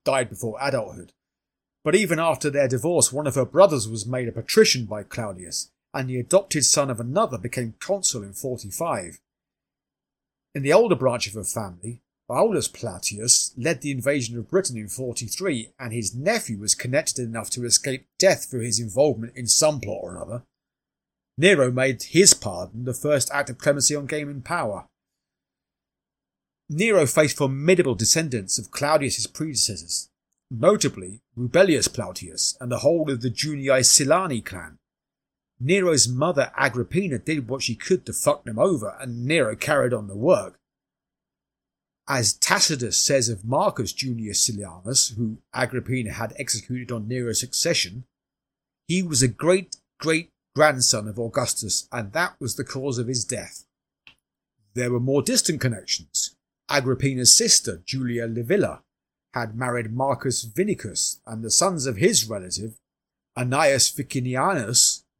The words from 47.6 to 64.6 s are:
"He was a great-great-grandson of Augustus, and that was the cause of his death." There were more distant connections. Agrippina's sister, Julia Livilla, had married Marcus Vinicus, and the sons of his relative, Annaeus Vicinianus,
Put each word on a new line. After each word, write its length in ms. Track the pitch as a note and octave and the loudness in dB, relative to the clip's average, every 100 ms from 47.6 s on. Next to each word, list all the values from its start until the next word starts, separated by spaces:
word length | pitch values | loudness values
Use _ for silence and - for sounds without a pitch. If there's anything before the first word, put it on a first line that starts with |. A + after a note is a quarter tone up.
| D#3+ E3+ F#2+ G#2+ - _ _ _ _ _ _ _ - | 0 0 -2 -8 -16 _ _ _ _ _ _ _ -4
"He 160 | F3 | -2
was 180 | F3+ C#3 | 0 0
a 60 | B2+ | 0
great-great-grandson 1800 | G#2+ D#3 F#3+ F#3 - _ - D#3 D#3+ E3+ _ _ B2 D3+ C3 A#2+ A2+ G#2 | 0 2 0 0 -16 _ -8 -2 -2 -2 _ _ 2 4 4 2 0 -4
of 100 | G#2 | -6
Augustus, 720 | A#2 C3 B2 - G#2+ - - | -4 -2 -2 -2 -4 -4 -4
and 220 | A#2+ G#2 | -6 -4
that 260 | D#3 F3 - | -2 -2 -4
was 160 | B2+ - | -8 -6
the 80 | |
cause 340 | C3 C3+ C#3 B2 | -8 -6 -4 -4
of 100 | A#2 | -4
his 180 | C3 - | -4 -4
death." 400 | A2 - - - _ _ _ _ _ _ _ _ _ _ | -6 -8 -16 -20 _ _ _ _ _ _ _ _ _ _
There 180 | A#2+ B2 | -4 -2
were 100 | B2 | 0
more 200 | B2+ C#3 | 2 2
distant 380 | C#3 B3+ - C#3+ | 2 2 0 0
connections. 760 | C3 A2 - - - - - - _ _ - | -2 -4 -6 -8 -6 -6 -6 -8 _ _ -4
Agrippina's 640 | C#3+ B2+ B2+ C#3 B2+ B2+ - | 0 0 0 0 2 6 6
sister, 480 | A3+ - - E2+ - | 6 2 2 -8 -8
Julia 400 | C3 B2+ A#2 A#2 | -6 -4 -4 -4
Livilla, 580 | A2+ A#2 G3+ B2 D2+ _ _ _ _ _ | -4 0 2 2 -4 _ _ _ _ _
had 200 | B2+ A#2 | -6 -6
married 380 | A2 B2 A#2+ A2 | -4 -4 -4 -4
Marcus 520 | A#2 C3+ B2+ C3+ A#2 | -2 0 0 -2 -4
Vinicus, 760 | A2+ C3 G#3 F#3 G#2+ F2+ - - - | -4 -2 -2 -2 -6 -4 -4 -6 -10
and 160 | A2+ | -10
the 80 | A2+ | 0
sons 340 | - F#3 E3+ C3 | 4 4 2 -2
of 120 | G2+ | 2
his 280 | F#3 A3+ A2 | 4 4 0
relative, 540 | G#2 F2+ F#2 A2 - _ _ _ _ _ - | -4 -8 -8 -8 -12 _ _ _ _ _ -6
Annaeus 560 | B2 C3+ D#3 C3+ - | 0 4 4 6 2
Vicinianus, 1120 | - C3 C3+ B2 B2+ E3 F3 | 0 -6 -4 -2 0 0 0